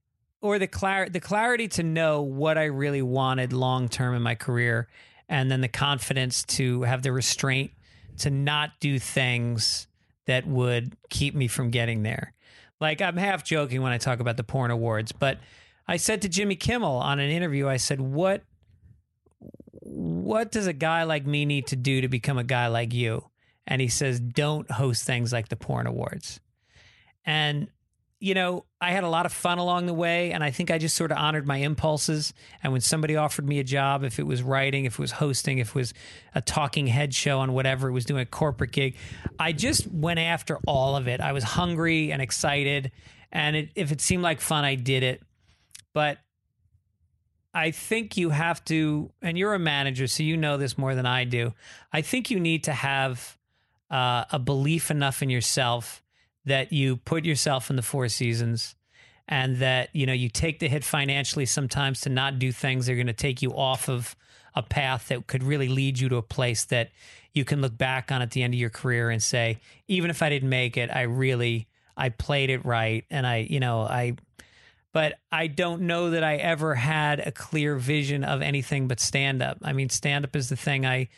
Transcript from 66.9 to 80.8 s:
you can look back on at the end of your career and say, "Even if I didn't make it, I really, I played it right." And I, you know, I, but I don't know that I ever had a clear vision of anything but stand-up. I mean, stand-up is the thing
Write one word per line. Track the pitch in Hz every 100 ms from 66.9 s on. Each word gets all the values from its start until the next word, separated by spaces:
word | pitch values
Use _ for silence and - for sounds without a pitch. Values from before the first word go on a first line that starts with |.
| - - - -
you | 147 135
can | 143
look | 135 113
back | 131 131 -
on | 135
at | 123
the | 127
end | 123
of | 123
your | 120
career | 113 131 120 117
and | 113
say, | 107 123 117 113 - - -
"Even | 185 170
if | 165
I | 160
didn't | 143 131
make | 131 123 123
it, | 120
I | 131
really, | 120 123 131 123 120 117 110 _ _ -
I | 135
played | 113 - 143 135
it | 131 123
right." | 117 113 113 -
And | 151 127
I, | 117 107
you | 143
know, | 127 113
I, | 110 123 123 120 - - - _ - _ _
but | 165 156 - _
I | 160 165
don't | 147 175 170
know | 180 170 175
that | 165
I | 160 147
ever | 170 160 156
had | 135 131 156 147 147
a | -
clear | - - 156 147 143
vision | 123 151 139 143
of | 135 143
anything | 147 143 123 139 131
but | 127
stand-up. | - 139 139 135 131 135
I | 151
mean, | 135 131
stand-up | - 147 143 139
is | 151 123
the | 131
thing | - 139